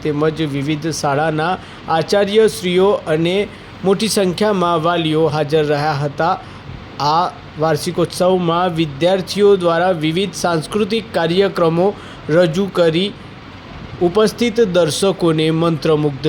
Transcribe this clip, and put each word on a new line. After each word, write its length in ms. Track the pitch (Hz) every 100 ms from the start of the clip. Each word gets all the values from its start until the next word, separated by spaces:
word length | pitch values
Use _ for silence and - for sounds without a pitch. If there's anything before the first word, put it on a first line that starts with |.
| 156
તેમજ 360 | 147 156 156 156 139
વિવિધ 340 | 139 151 160
શાળાના 580 | 147 151 139 160 151 165 185 - - - 160
આચાર્યશ્રીઓ 920 | 156 202 202 214 220 214 180 180 196 - -
અને 300 | 156 165 190 202 - - -
મોટી 300 | 185 202 220 214
સંખ્યામાં 680 | 190 170 208 196 175 170
વાલીઓ 440 | 160 175 160 156 160
હાજર 380 | 151 147 156 147
રહ્યા 340 | 147 151 143
હતા. 340 | 147 139 165 190 - - - - - -
આ 320 | 143 160 180 - - -
વાર્ષિકોત્સવમાં 1160 | 160 147 180 165 165 - 185 185 170 170 180 160
વિદ્યાર્થીઓ 720 | 160 135 170 190 - 196 202 196
દ્વારા 320 | 175 165 185 175
વિવિધ 340 | 156 165 196 -
સાંસ્કૃતિક 760 | 180 165 143 208 208 226 - 175
કાર્યક્રમો 760 | 165 180 196 175 165 165 196 202 - - -
રજૂ 400 | 160 175 160 196
કરી 340 | 180 170 160 202 - - - - - - - - -
ઉપસ્થિત 560 | 175 190 214 - 240 233 220
દર્શકોને 720 | 180 160 - 196 185 170 156 156
મંત્રમુગ્ધ 760 | 160 170 156 170 151 151 135